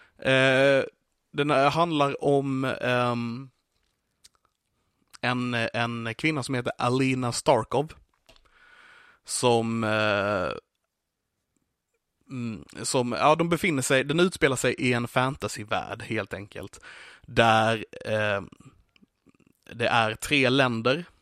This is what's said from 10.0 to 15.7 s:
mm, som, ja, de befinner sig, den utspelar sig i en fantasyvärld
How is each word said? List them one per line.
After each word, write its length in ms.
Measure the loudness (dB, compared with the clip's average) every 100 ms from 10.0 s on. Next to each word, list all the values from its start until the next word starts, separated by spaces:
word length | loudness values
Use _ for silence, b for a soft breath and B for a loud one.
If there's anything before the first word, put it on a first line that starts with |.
| 2 0 0 -2 -4 -6 _ _ _ _ _ _ _ _ _ _ _ _ _ _ _ _ -14
mm, 360 | -10 -8 -10 -14 -12
som, 280 | -4 -2 -2
ja, 240 | 0 2 2
de 140 | 0
befinner 320 | -2 -2 -2
sig, 220 | 2 0
den 160 | 2 2
utspelar 360 | 2 2 0 2
sig 200 | -2 0
i 160 | 0
en 140 | 0 0
fantasyvärld 960 | 0 0 -2 -8 -8 -6